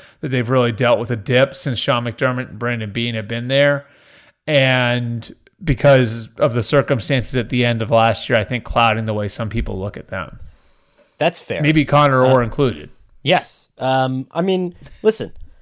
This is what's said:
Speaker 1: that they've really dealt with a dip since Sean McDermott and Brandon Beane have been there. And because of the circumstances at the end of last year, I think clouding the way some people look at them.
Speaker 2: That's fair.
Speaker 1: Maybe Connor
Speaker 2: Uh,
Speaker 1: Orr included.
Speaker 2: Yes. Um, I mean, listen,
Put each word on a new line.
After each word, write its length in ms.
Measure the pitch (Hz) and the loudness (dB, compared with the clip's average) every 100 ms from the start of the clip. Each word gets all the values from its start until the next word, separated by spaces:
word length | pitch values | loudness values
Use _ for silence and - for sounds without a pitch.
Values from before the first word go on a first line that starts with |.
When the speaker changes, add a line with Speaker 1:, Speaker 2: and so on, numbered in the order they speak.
| - _ | -20 _
Speaker 1:
that 80 | 131 | -4
they've 200 | 127 117 | -2 0
really 220 | 131 120 | 2 2
dealt 260 | 107 123 110 | 2 2 2
with 140 | 117 | 0
a 40 | 117 | -6
dip 380 | 98 123 135 | 0 2 2
since 240 | - 139 117 | 0 -6 -4
Sean 260 | - 123 | -2 -2
McDermott 460 | 120 104 131 127 127 | -2 -2 -2 -2 -8
and 80 | 107 | -6
Brandon 340 | 120 117 107 | -6 -4 -6
Beane 220 | 107 120 | -4 -4
have 140 | 113 104 | -4 -6
been 200 | 117 123 | -6 -2
there. 380 | 135 143 143 - _ _ - _ _ - | 2 4 2 -4 _ _ -20 _ _ 0
And 880 | 147 131 127 123 123 120 117 - - _ _ | 2 4 2 2 0 -2 -6 -10 -18 _ _
because 640 | 160 135 143 131 120 117 113 - | -2 2 6 6 4 -2 -10 -2
of 160 | 143 120 | 0 0
the 80 | |
circumstances 720 | 110 143 123 131 - 135 - 127 | 2 0 2 -2 0 -2 -2 -4
at 140 | 104 | -2
the 140 | 123 | 0
end 180 | 120 117 | 0 0
of 80 | 107 | 2
last 360 | 113 113 107 - | 4 4 2 0
year, 120 | 117 | 0
I 40 | |
think 200 | 101 123 | 0 -6
clouding 420 | - 123 117 110 110 | -2 2 2 2 -2
the 80 | |
way 140 | 107 104 | -4 -4
some 220 | - 110 | -6 -6
people 300 | 110 107 98 | -4 -4 -4
look 180 | 98 - | -6 -10
at 100 | - | -12
them. 320 | 95 87 - - - _ _ _ _ _ - | -10 -10 -12 -18 -20 _ _ _ _ _ -2
Speaker 2:
That's 180 | 160 - | -2 -2
fair. 220 | - 101 | -8 -2
Speaker 1:
Maybe 240 | 147 156 139 | 2 2 4
Connor 400 | 143 147 131 127 | 4 4 4 4
Speaker 2:
Uh, 60 | |
Speaker 1:
Orr 80 | 131 | 4
included. 460 | 117 - 135 78 78 - _ _ | 2 0 -2 -2 -12 -20 _ _
Speaker 2:
Yes. 480 | 135 170 - - - _ | 0 0 0 -18 -20 _
Um, 500 | 131 131 131 131 131 | -2 0 0 -2 -6
I 100 | 165 | -4
mean, 320 | 190 185 180 175 - - | 0 0 -2 -8 -20 -2
listen, 280 | 214 214 - - - - | -2 0 -6 -12 -18 -20